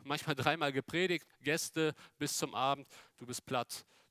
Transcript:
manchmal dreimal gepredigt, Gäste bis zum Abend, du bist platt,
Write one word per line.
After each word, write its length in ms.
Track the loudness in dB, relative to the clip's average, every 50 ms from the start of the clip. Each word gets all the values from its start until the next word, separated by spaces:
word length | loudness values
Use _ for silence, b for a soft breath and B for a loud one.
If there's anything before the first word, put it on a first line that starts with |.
| -6
manchmal 320 | -4 -4 -2 0 0 0
dreimal 360 | 2 4 4 4 4 2 2
gepredigt, 540 | 2 0 -2 0 0 0 2 2 0 -2 -6 -10 _ _
Gäste 520 | -2 -2 0 0 -2 -2 0 0 0 0 0 B B B B
bis 200 | B -4 -2 -2
zum 180 | -2 -2 -2 0
Abend, 320 | 2 2 2 2 0 -4 -10 B B B B B
du 100 | B -10
bist 180 | -8 -8 -8 -6
platt, 380 | -2 -2 -2 -2 -2 -6 -12 -12 b b b b b